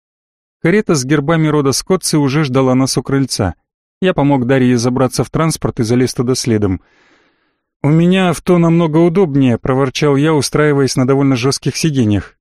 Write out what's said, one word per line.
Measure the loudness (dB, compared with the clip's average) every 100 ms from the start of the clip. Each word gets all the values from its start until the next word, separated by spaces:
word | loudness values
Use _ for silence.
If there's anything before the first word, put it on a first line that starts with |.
| _ _ _ _ _ _
Карета | -2 0 0 -2
с | 0
гербами | -2 0 0 2
рода | 0 0
Скотцы | -2 -2 -4 -2 0
уже | 0 0
ждала | 0 0 2
нас | 2 0 -2
у |
крыльца. | -2 -2 -2 -2 -4 -6 _ _ _ _
Я | -2
помог | 0 0 0 2
Дарье | 2 2 2
забраться | 0 0 -2 -2
в | -4
транспорт | -2 -2 -2 -6 -4
и |
залез | -2 0 0
туда | -2 -2
следом. | -2 -2 0 0 -4 _ _ _ _ _ _ _ _ _ _
"У | 0
меня | 2 2 2 0
авто | -2 0 2
намного | 2 2 0 2
удобнее", — | 2 2 0 2 0 0
проворчал | -2 -2 -2 -2 0 0
я, | 0
устраиваясь | 0 0 0 0 2 0 0
на | 0
довольно | 2 0 0
жестких | -2 -2 -4
сиденьях. | -2 -2 0 0 0 -4 _